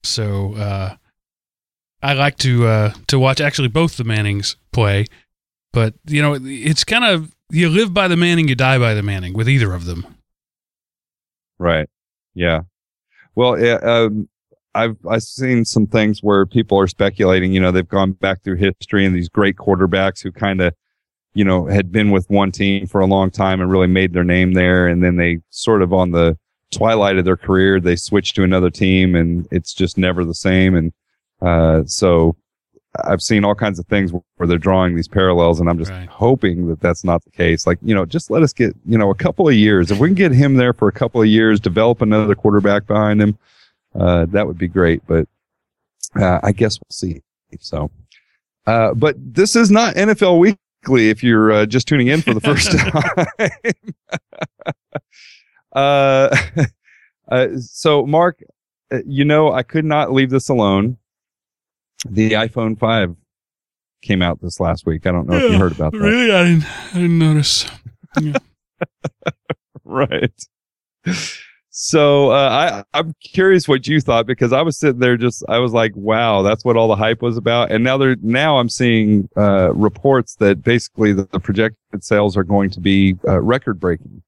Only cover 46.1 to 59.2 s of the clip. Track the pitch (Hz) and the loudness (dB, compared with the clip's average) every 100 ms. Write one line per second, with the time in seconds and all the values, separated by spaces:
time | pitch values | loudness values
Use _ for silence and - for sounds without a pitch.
46.1 | - 92 90 101 104 113 - - - 92 | -2 0 0 -2 0 -2 -2 -14 -10 -10
47.1 | 76 _ _ _ - - 76 73 - _ | -10 _ _ _ -20 -12 -8 -8 -12 _
48.1 | _ _ _ _ _ - 113 110 117 151 | _ _ _ _ _ -2 0 0 0 -2
49.1 | 127 135 120 202 233 220 208 226 165 208 | -2 -6 -2 2 2 4 4 2 0 0
50.1 | 208 190 170 180 202 _ _ - 127 110 | 2 4 6 4 2 _ _ 0 2 2
51.1 | 110 123 110 110 107 107 127 - 147 123 | 2 2 4 4 4 2 -2 0 0 2
52.1 | 156 123 110 147 135 - 156 120 - - | 0 0 -2 0 0 0 0 0 -2 -2
53.1 | - - - 214 - 233 - 220 - _ | -2 -4 -2 -6 -4 -6 -6 -12 -20 _
54.1 | 175 _ - - _ - - _ - _ | -12 _ -14 -14 _ -12 -12 _ -16 _
55.1 | _ - - _ _ _ 135 139 143 139 | _ -20 -20 _ _ _ -2 2 2 2
56.1 | 135 135 139 - 165 143 _ _ _ _ | 2 2 0 -2 -4 -4 _ _ _ _
57.1 | _ - 127 127 131 117 - 156 147 135 | _ -4 -2 0 -4 -12 -4 0 0 2
58.1 | 156 175 - - _ _ _ _ 123 - | 2 2 -2 -20 _ _ _ _ -8 -6
59.1 | 135 | -2